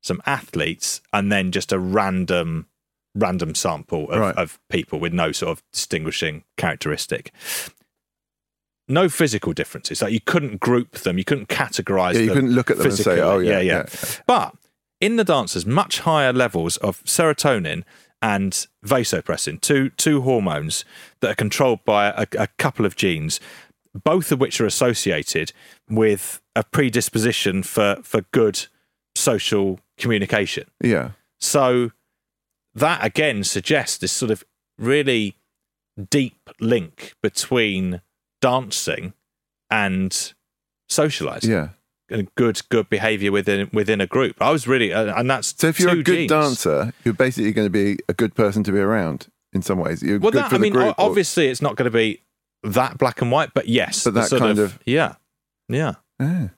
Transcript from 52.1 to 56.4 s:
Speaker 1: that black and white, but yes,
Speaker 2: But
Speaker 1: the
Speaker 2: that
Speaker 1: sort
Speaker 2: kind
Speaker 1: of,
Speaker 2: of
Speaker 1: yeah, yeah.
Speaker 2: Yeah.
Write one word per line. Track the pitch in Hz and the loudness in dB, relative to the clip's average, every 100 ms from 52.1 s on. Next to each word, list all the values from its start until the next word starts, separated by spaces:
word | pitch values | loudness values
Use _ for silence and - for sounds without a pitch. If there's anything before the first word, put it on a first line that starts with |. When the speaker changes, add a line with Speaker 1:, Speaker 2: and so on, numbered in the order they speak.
| - _ _ _ _ | 0 _ _ _ _
Speaker 1:
that | 113 104 127 - | -2 0 0 0
black | 131 - | -2 0
and | 120 | 0
white, | 135 151 - | 2 2 -2
but | - | 2
yes, | 120 95 - | 0 0 0
Speaker 2:
But | 120 | 0
Speaker 1:
the | 107 | 2
Speaker 2:
that | 110 | 2
Speaker 1:
sort | 131 | 2
Speaker 2:
kind | 117 104 | 2 2
Speaker 1:
of, | 101 - | 0 -2
Speaker 2:
of | - | -2
Speaker 1:
yeah, | 135 156 - _ _ _ _ _ | 0 0 -4 _ _ _ _ _
yeah. | 135 156 - _ _ | -2 -2 -6 _ _
Speaker 2:
Yeah. | 135 180 | -2 0